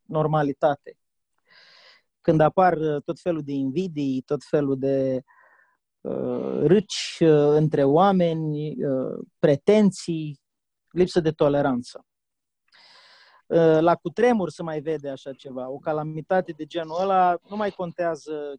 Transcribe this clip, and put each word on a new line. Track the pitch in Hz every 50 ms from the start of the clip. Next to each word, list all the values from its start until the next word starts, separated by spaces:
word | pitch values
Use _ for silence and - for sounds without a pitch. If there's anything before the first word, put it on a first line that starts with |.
| _
normalitate. | - 156 156 151 156 151 156 147 143 139 - - 151 139 - - - - _ _ _ _ _ _ _ _ _ _ _ _ _ _ _ _ _ _ - _ _ _ _ _ _
Când | - - 165 156
apar, | 156 151 - - 185 180 170
uh, | 156 156 156 147 147 -
tot | - 165 -
felul | - 180 170 156 147
de | 139 143
invidii, | 139 135 135 131 160 190 185 156 147 143 135 131 131 -
tot | - 147 139 -
felul | - - 151 147 139 135 135
de | 131 135 135 135 135 135 131 127 - _ _ _ _ _ _ _ _ _ _ _ _ _ _ _ - -
uh, | - - 127 127 123 123 127 95 65 - 139
râci, | 151 180 214 - - - - - - - -
uh, | 170 160 151 147 147 147 147
între | 151 156 151 156 143 139
oameni, | 139 143 165 190 202 196 185 175 170 160 160 160 156 151 147 151 151 - - 147
uh, | 143 131 131 127 - - - - - _ _
pretenții, | - 156 143 139 - - 208 214 208 190 - - - - 165 160 156 151 143 - _ _ _ _ _ _ _ _ _ _
lipsă | - 165 185 180 - 180
de | 156 160
toleranță. | 151 - 160 143 143 143 143 143 127 120 123 - - - _ _ _ _ _ _ _ _ _ _ _ _ _ _ _ _ _ _ _ _ _ _ _ _ _ _ _ _ _
Uh, | - - 165 165 160 156 156
la | 160 170 170
cutremur | - - 175 - - 226 247 240 214 180 165
se | - - 175
mai | 165 156 156
vede | 135 156 156 147 139 139
așa | 135 127 - 143 135
ceva. | - - 139 127 127 127 131
O | 139 139
calamitate | - 165 151 151 151 156 156 156 151 - 190 185 185 175 165
de | 151 156
genul | 147 - 170 165 160 160 175
ăla | 190 196 190 185 180 180 175 170 _ -
nu | 202
mai | 208 214 202
contează | - - 185 170 165 - 175 170 165 147 - 151 156 151 147 143 139